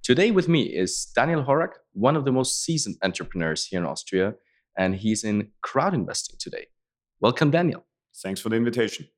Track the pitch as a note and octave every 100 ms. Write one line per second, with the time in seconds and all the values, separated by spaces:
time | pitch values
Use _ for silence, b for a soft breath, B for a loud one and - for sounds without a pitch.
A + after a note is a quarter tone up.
0 | - C3 G#3 G3 E3 E3 G2+ E2+ F#2 -
1 | - - C#3 E3 C3 C#3+ E3+ - _ G2
2 | A#2+ D#3 C3+ B2+ B2+ - - D#3+ G#2+ -
3 | G2 - E2+ F2+ D#2+ D#2 - F#2 E2 -
4 | - F#2 F#2+ A2 b b b - F#2 F#2+
5 | A2 G#2+ A2 G#2 G#2 _ - C3+ F3 D#3+
6 | F2 - - - - - - _ _ _
7 | _ _ A2+ B2+ D3+ D#3+ F3 - _ _
8 | _ - F#2+ G2 A2+ A2+ A#2+ A#2+ G#2+ -
9 | D2+